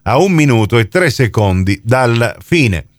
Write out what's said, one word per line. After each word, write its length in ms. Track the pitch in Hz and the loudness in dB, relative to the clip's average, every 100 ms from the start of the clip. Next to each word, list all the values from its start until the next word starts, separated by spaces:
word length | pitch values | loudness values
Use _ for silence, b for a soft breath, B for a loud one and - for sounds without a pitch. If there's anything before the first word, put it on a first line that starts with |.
a 160 | - 127 | 0 0
un 140 | 196 | 2
minuto 480 | 165 147 113 107 120 | 2 2 2 2 0
e 80 | 104 | 0
tre 240 | 185 170 | 0 -2
secondi 680 | - 123 - 101 92 92 101 | 0 -2 0 0 0 -2 -4
dalla 520 | 113 127 123 117 117 - | -2 0 0 0 -4 -6
fine. 440 | - 175 123 85 - | -4 0 0 -2 -8